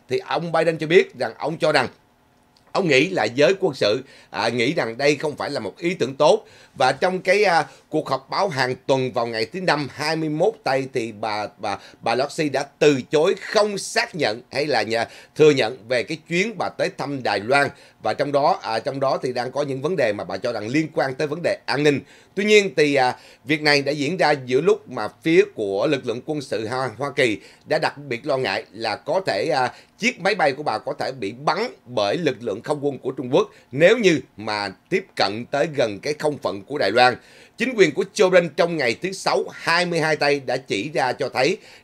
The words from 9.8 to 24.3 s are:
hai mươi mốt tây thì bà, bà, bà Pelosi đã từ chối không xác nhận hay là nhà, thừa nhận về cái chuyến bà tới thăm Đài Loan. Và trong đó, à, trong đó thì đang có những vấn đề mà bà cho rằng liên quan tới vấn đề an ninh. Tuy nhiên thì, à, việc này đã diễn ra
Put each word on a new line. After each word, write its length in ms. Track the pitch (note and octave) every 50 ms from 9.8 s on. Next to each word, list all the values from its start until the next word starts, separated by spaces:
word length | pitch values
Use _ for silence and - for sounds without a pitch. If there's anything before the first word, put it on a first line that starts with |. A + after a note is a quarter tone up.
| C#3 C3 -
hai 220 | C3+ D3 D#3 D#3+
mươi 140 | D#3+ D#3+ D3+
mốt 240 | D3+ D3+ F3+ A3 - - -
tây 240 | C#3 C3+ C3+ C3+ C3+ -
thì 180 | B2 A2+ A#2
bà, 360 | G#2+ G#2 A2+ A2 G#2 G#2+ G#2 G2 -
bà, 200 | - A2 G#2 G2 - - - - -
bà 140 | - A#2 A#2
Pelosi 340 | B2 C#3+ C#3+ - E3+ D#3 C#3+
đã 160 | C3+ C3+ D3 - _ -
từ 220 | D#3 D3+ C#3 B2 - -
chối 240 | - G3 D#3+ G3 G#3+ -
không 360 | - - - G#3+ G#3 G#3+ G3+
xác 380 | F#3+ - - - A3 A#3+ - -
nhận 260 | D#3 C3 G#2+ G#2+ B2 - _
hay 140 | - C3+ D3+
là 160 | D3+ B2+ A2+
nhà, 260 | G#2 A2+ A2+ A2+ A2 - - - - - -
thừa 160 | C#3+ D#3 D3+
nhận 360 | C#3 C3 A2 A2 - - G#2
về 160 | A#2 B2+ A#2 G2+
cái 140 | - D#3+ - -
chuyến 300 | - E3+ F3+ G#3 A#3 G#3
bà 120 | E3 G#2+ G2 -
tới 120 | - D3+ F3+ -
thăm 260 | - C3 C#3 C#3+ C3+ A2+
Đài 160 | A2 G#2 G2+
Loan. 300 | G2+ A#2+ C#3 C#3+ C#3 A#2+ - - - - _ _ -
Và 100 | A2 A2
trong 180 | - C#3 D3
đó, 280 | C#3 C#3 C#3+ E3 F#3+ -
à, 180 | - G#2+ A2+ A2+
trong 200 | G2+ C3 C3+ C#3
đó 200 | C3+ C3+ D#3+ E3+ -
thì 100 | B2+ A#2
đang 180 | A#2+ A#2+ B2+
có 100 | B2+ C#3 D3+
những 180 | C#3 C3 C3
vấn 140 | C3+ E3 F#3+
đề 180 | D3+ B2 A2 G2+
mà 100 | G#2 F#2
bà 140 | F2+ F#2+
cho 140 | G2 - A#2+
rằng 160 | A2+ G#2 G#2
liên 200 | A2+ C3+ D#3+ D#3+ C3+ -
quan 220 | D#3+ C#3 C3+ B2+
tới 120 | - D3+
vấn 120 | C3+ D3+ F3 D#3
đề 140 | A2+ - - _
an 180 | - A#2+ C#3 D3+
ninh. 160 | D3 C#3 A#2 - - - - - _ -
Tuy 100 | F#3+ G#3
nhiên 280 | G#3 G#3+ G#3 G3 F#3+ -
thì, 180 | E3 D3+ C#3+ C#3
à, 200 | C3 B2+ B2+ A#2 - - - - _ -
việc 160 | B2 D#3+ D3+
này 200 | D3+ D3 D3 C#3+
đã 100 | C3+ C#3
diễn 260 | D3+ D3 C3+ D3 F#3+
ra 140 | E3+ D#3+ D3+